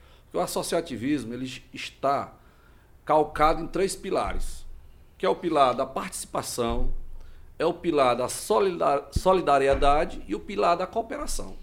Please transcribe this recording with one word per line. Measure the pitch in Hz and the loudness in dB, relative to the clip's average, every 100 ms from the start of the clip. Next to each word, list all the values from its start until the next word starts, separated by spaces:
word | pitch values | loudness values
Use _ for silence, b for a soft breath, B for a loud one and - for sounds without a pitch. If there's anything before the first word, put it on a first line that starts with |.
| b b | b b
Porque | b - | b -4
o | |
associativismo, | 180 196 160 175 165 117 120 147 113 | -2 -4 -2 -2 -2 -4 -2 -2 -4
ele | 123 | -8
es-, | 131 127 - | -10 -12 -14
está | - - - 135 139 - - b b b b b b | -14 -14 -4 0 0 -4 -14 b b b b b b
calcado | - 156 151 - 151 160 | 2 2 2 4 4 2
em | 165 | -2
três | 170 190 | -2 -2
pilares, | - 196 135 104 - - - - - - - - - | -4 -4 -2 0 -2 -2 -4 -12 -14 -18 -20 -20 -4
que | |
é | 190 | -2
o | 170 | -2
pilar | 175 156 131 | 0 4 4
da | 120 131 | 4 -2
participação, | - 196 - - 175 - - 117 120 - - - - b b b - | -6 -8 -10 -8 -6 -4 -2 0 2 2 2 -4 -12 b b b -2
é | 156 | -2
o | |
pilar | 175 175 151 131 120 | 0 0 4 4 4
da | 123 | 0
solidar-, | - - 214 196 175 160 143 - | -4 0 2 2 2 2 0 0
solidariedade | - 185 185 147 139 135 135 139 147 175 127 - | 0 4 4 4 4 4 4 4 4 2 -6 -8
e | |
o | 208 | -8
pilar | - 196 190 175 | -6 0 2 2
da | 185 | 0
cooperação. | 226 226 294 294 - 196 190 | -4 -6 -6 -6 -6 -6 -12